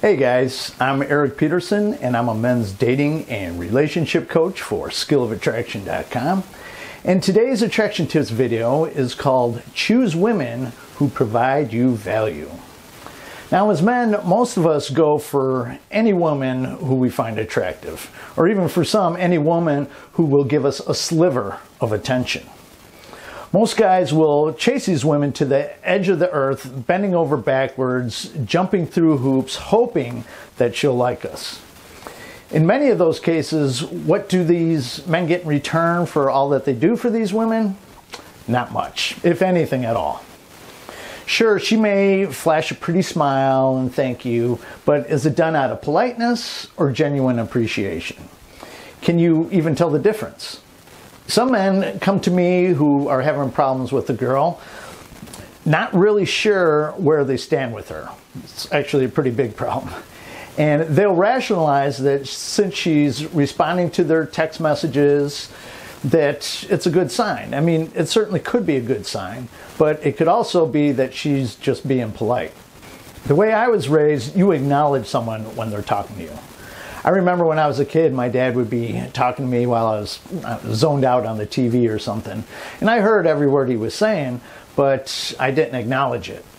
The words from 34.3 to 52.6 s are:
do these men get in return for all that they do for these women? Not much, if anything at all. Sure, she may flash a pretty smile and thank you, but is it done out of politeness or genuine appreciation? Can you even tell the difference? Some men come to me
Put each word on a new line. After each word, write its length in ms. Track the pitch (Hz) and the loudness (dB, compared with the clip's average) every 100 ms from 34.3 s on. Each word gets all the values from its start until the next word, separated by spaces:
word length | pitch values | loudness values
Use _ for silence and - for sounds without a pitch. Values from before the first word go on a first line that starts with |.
do 120 | 185 | 0
these 640 | 170 175 165 160 123 - - | 2 2 2 0 -2 -8 -2
men 200 | 165 170 | -2 0
get 160 | 175 | 0
in 60 | 160 | 0
return 580 | 147 - 160 170 170 165 | -2 0 0 2 2 0
for 240 | 156 135 | 2 2
all 180 | 131 139 | 2 2
that 160 | 139 | 2
they 80 | 135 | 0
do 240 | 120 160 233 | 2 2 2
for 140 | 247 | 0
these 240 | 226 214 | 0 0
women? 420 | 208 226 226 214 190 - - - - - - - | 0 0 0 0 -4 -12 -20 -20 -20 -20 -16 -2
Not 240 | 123 113 | -2 -2
much, 500 | 110 - - - - | -6 -6 -6 -8 -2
if 200 | 180 170 | 0 2
anything 420 | 185 180 151 135 | 2 2 0 -2
at 120 | 120 113 | 0 -2
all. 280 | 73 - - - - - - - - - - - - | -2 -6 -12 -20 -20 -20 -20 -20 -18 -16 -16 -16 -6
Sure, 320 | - 226 202 | 2 4 2
she 180 | - 226 | 2 2
may 480 | 214 196 196 190 | 4 4 4 2
flash 460 | 196 123 - 156 160 | 0 -2 0 0 0
a 40 | |
pretty 280 | 123 - 170 | -6 -2 0
smile 720 | 180 170 143 135 135 135 131 131 | 0 0 0 2 2 4 2 2
and 180 | 131 | -2
thank 300 | - 131 120 | -2 -2 -2
you, 360 | 127 117 120 117 - - - | -2 0 0 -2 -6 -4 0
but 240 | 147 127 | 0 2
is 160 | 151 151 | 0 0
it 100 | 151 | 2
done 180 | 160 | 2
out 140 | 156 131 | 2 0
of 140 | 107 | -2
politeness 840 | - 156 247 240 233 233 - - - - | -2 0 0 0 -2 -2 -4 -10 -14 -2
or 120 | 139 | 0
genuine 480 | 127 147 143 131 120 | 2 0 2 0 0
appreciation? 920 | 110 127 113 - 98 82 - - - - - - - - - - | 0 0 0 -2 -4 -4 -8 -14 -18 -20 -20 -20 -20 -18 -20 -4
Can 160 | - 170 | 0 4
you 320 | 170 160 170 | 4 4 4
even 220 | 185 160 | 2 2
tell 160 | 139 170 | 2 2
the 80 | 147 | 4
difference? 640 | 202 214 - - - - - - - - - - - | 2 0 -6 -10 -16 -16 -20 -20 -20 -20 -20 -20 -2
Some 240 | - 254 | 0 2
men 480 | 240 190 190 180 175 | 2 2 2 0 -2
come 180 | - 196 | 0 2
to 100 | - | 2
me 340 | 180 175 180 | 2 4 4